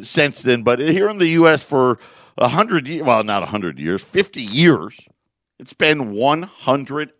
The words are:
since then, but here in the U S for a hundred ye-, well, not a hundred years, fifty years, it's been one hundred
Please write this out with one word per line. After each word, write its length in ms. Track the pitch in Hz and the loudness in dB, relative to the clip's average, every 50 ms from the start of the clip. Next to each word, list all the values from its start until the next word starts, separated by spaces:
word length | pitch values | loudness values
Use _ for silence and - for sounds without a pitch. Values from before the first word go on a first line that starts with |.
since 400 | 110 - - 165 147 143 - - | -14 -4 0 0 0 0 -2 -2
then, 220 | - 131 123 117 110 | -2 0 0 2 2
but 160 | 120 120 123 | 0 0 2
here 300 | 143 160 175 190 196 208 | 2 0 2 2 0 0
in 100 | 214 202 | 0 0
the 80 | 180 160 | 0 2
U 200 | 165 165 165 160 | 4 4 4 4
S 140 | 156 139 | 4 2
for 380 | - - 151 135 127 127 117 - - - - - - _ _ - | 0 -2 0 2 2 2 0 -2 -6 -16 -20 -20 -20 _ _ 0
a 80 | 120 120 | 0 2
hundred 400 | 127 175 214 226 190 156 127 131 | 2 0 0 0 -2 -4 -4 -4
ye-, 160 | 170 160 156 | -8 -4 0
well, 200 | 127 120 110 107 | 2 2 2 2
not 200 | 107 101 101 87 | 0 -2 -4 -4
a 40 | - | -4
hundred 300 | - 104 95 85 69 65 | -6 -6 -6 -6 -6 -6
years, 260 | 71 80 92 95 - | -4 -4 -4 -4 -6
fifty 380 | - - 185 196 - - - | -4 -4 -4 -4 -4 -6 -14
years, 580 | 123 101 104 139 170 175 139 92 80 107 - - - _ _ _ _ _ _ _ _ _ _ - | -12 -6 0 2 4 4 4 2 0 -8 -14 -18 -20 _ _ _ _ _ _ _ _ _ _ -20
it's 140 | 127 - - | -20 -18 -6
been 380 | - 165 156 156 147 131 107 101 | -2 0 0 2 0 -2 -4 -4
one 280 | 104 123 139 151 160 | -2 0 0 0 0
hundred 720 | 175 208 - - - 131 131 143 135 - 135 151 151 147 _ | -4 -10 -16 -6 -2 -2 -2 0 -2 -6 -8 -8 -8 -10 _